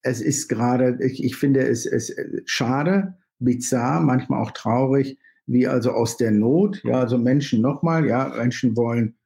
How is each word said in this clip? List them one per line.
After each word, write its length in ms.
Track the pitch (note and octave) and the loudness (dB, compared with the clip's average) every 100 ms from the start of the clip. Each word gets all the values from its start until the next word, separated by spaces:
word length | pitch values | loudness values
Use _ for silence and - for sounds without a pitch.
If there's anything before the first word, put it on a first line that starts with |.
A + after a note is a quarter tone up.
es 180 | C3 A#2+ | -4 -2
ist 280 | - - - | -2 -2 -4
gerade, 500 | A2+ A#2+ B2+ B2+ B2 | -2 0 2 2 2
ich, 220 | C3 C3 | -2 -2
ich 120 | B2+ - | -6 0
finde 240 | C#3 C3+ C3 | 2 2 2
es, 200 | A2+ - | 0 -2
es, 240 | A#2 - | -4 -4
äh, 320 | - - - | -10 -8 -8
schade, 680 | - - A#2+ C3 D#3+ G3 F#3+ - _ _ | -6 -4 0 0 2 0 0 -10 _ _
bizarr, 600 | B2 A#2+ - B2 A#2+ D#3+ | -2 0 -2 -2 0 2
manchmal 420 | D#3 C3 - - | 2 2 0 -4
auch 80 | A2+ | -4
traurig, 680 | - A2+ A#2+ C3 C#3 - - _ _ - | -6 -2 0 2 0 0 -8 _ _ -2
wie 200 | B2 B2 | 0 2
also 240 | C3 A#2 | 2 0
aus 240 | - A2+ - | 0 -2 0
der 140 | A#2 | 2
Not, 520 | G#2+ A2+ D#3 G3+ G3 | 2 4 2 2 0
ja, 160 | A#2+ B2 | -2 0
also 180 | B2 B2 | 2 2
Menschen 420 | A#2+ C#3+ C#3 A2+ | 2 2 2 0
noch 220 | B2 - | 0 0
mal, 240 | E3 E3 C3+ | 0 0 0
ja, 220 | A#2+ C3+ | 0 -2
Menschen 480 | A#2 B2 - B2+ A2+ | -2 -4 0 -2 0
wollen 400 | A#2 A#2+ A2 - | 0 0 -2 -6